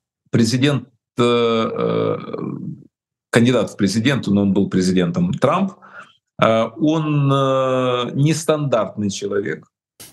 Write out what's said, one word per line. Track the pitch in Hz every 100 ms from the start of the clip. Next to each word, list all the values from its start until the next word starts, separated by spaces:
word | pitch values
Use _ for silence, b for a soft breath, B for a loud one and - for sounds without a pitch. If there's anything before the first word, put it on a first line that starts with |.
| _ _ -
президент, | 117 113 127 143 135 - _ _ -
э, |
э, | 120 120 117 113 110 - 113 110 110 107 - - - - - - - _ _ _ -
кандидат | 120 120 120 95
в | -
президенты, | 98 113 127 123 101
но | 101
он | 98
был | 101 92
президентом, | 92 92 90 87 87 90
Трамп, | - 131 180 196 - B B B B _ -
э, | 117 113 113 -
он, | 151 160 151 147 139
э, | 139 135 131 131 131 127 123 123 139
нестандартный | 147 156 - 151 143 117 98 - 101
человек. | - 101 101 101 - - _ _ _ -